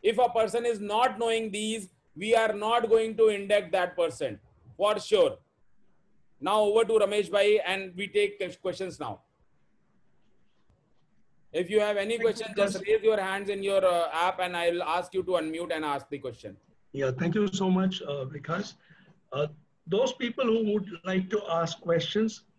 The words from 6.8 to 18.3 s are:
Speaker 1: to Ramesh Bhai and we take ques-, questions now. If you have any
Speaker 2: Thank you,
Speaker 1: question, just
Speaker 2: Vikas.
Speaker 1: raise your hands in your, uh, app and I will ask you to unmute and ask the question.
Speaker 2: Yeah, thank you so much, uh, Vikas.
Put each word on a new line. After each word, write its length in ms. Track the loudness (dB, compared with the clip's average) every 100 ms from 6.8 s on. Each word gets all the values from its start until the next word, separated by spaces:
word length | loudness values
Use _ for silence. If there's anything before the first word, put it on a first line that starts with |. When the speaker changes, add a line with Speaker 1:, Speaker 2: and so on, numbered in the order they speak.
Speaker 1:
to 100 | 4
Ramesh 360 | 4 4 2 0
Bhai 300 | 2 4 4
and 340 | 2 -4 -4
we 140 | -10 -4
take 300 | 0 0 -2
ques-, 160 | -10 -6
questions 420 | -6 -6 -8 -8
now. 220 | -10 -12 _ _ _ _ _ _ _ _ _ _ _ _ _ _ _ _ _ _ _ _ _ _ _
If 160 | -4 0
you 120 | 0
have 180 | 2 0
any 180 | -2 0
Speaker 2:
Thank 60 |
you, 40 | 0
Speaker 1:
question, 280 | -2 -6 0
just 220 | 0 0
Speaker 2:
Vikas. 80 | 0
Speaker 1:
raise 160 | 2
your 180 | 2 2
hands 300 | 0 -4 -4
in 120 | -4
your, 220 | 0 2
uh, 240 | 4 2 0
app 300 | 0 0 0
and 160 | -4 0
I 140 | 0
will 120 | 0
ask 300 | -2 -2 -2
you 100 | -4
to 80 | 0
unmute 420 | -2 -2 -6 -4
and 100 | -4
ask 240 | -2 -4 -6
the 100 | -10
question. 380 | -10 -12 -16 -18 _ _ _
Speaker 2:
Yeah, 180 | -4 -2
thank 240 | 0 -2
you 140 | 0 0
so 200 | 0 2
much, 320 | 2 2 -2
uh, 220 | -6 -8
Vikas. 500 | -8